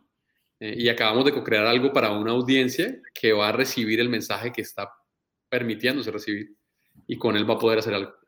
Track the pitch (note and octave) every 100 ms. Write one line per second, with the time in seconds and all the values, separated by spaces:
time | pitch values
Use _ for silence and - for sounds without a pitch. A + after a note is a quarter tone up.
0 | _ _ _ _ _ - G#2+ G#2+ A#2 A2+
1 | A2 A#2 C#3 C#3+ - G#2+ A2 B2 C3+ C#3
2 | A2 G#2 A2 B2 B2 C3+ B2+ B2+ G#3 C4+
3 | - - A#2 G#2 G#2 A2+ C3 B2+ A2 A2
4 | A#2+ A2+ - G2 A#2+ A#2 G#2+ - G2+ -
5 | _ _ _ _ - B2 A#2 A2 B2 C#3
6 | A2 G#2 - G#2 G#2 - _ _ _ _
7 | - A#2+ A#2 G#2 G#2+ A2 A2+ A2 A2 G2+
8 | G2 -